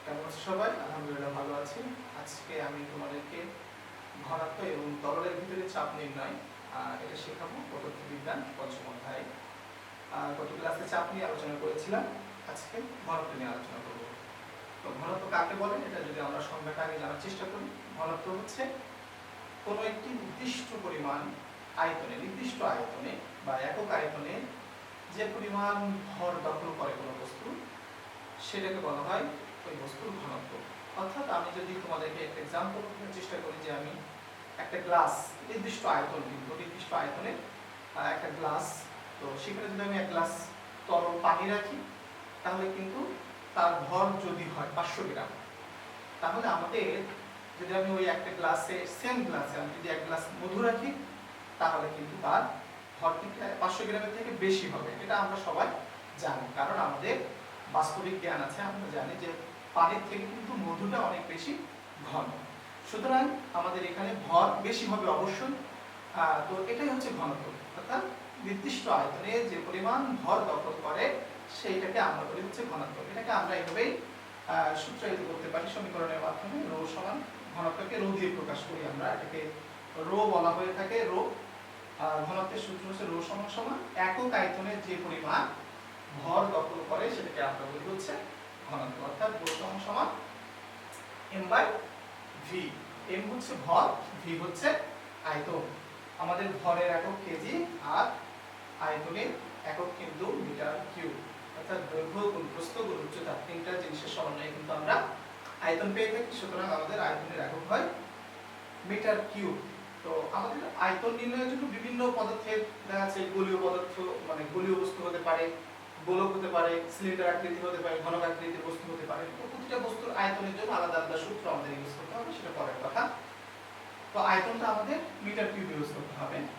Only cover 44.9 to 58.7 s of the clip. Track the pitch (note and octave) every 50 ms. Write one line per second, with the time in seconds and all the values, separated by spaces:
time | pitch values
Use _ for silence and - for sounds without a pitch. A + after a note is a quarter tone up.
44.9 | - - - - - - - - - - - - - - - - - - - -
45.9 | - - - - - - - - A3 A#3 A#3 - - - - - A3+ A#3 G3+ -
46.9 | - - - - - - - - - - - - - - F3+ F#3 F#3+ F#3+ F#3+ G3
47.9 | F#3+ F#3+ F#3 F3 E3 - - F#3 - F3+ - - D#3 E3 - - F#3 F3+ - -
48.9 | - - - A#3+ B3 B3 G3+ G3+ E3 C#3+ C#3 C#3+ C#3+ C#3+ C#3+ D3 D3+ - E3 E3
49.9 | D#3+ D#3 D#3 D#3+ D#3+ E3 - - - - F3 F#3 F#3+ G3+ A#3 A#3 A3+ A#3 - C#4+
50.9 | - - - - - - - - - - - - - - - E3 D#3+ D3+ D#3 D3+
51.9 | D#3 D#3 D3 - - - - - - A2+ - - - - - - - - - -
52.9 | - - - - - - - G3 - - - - - - - - - - - G3
53.9 | G#3 G#3+ G#3 G#3 G#3+ A3+ A3+ - - - F#3 F#3+ F#3+ F#3+ - D3 C#3+ - - -
54.9 | - - - G3 A3 G3 G3+ F#3+ F#3+ F#3+ - - - - - - - - - -
55.9 | - - - - - - - - C3 B2+ B2+ A#2+ - B2+ C#3 C3+ C3 C3+ B2+ A#2+
56.9 | A2+ A2+ - G#3+ - - - - - - - - - - - - - D#3 D#3+ -
57.9 | - F#3 G3 F#3 F#3+ - E3+ F3 E3 - C#3 - - - G3 G3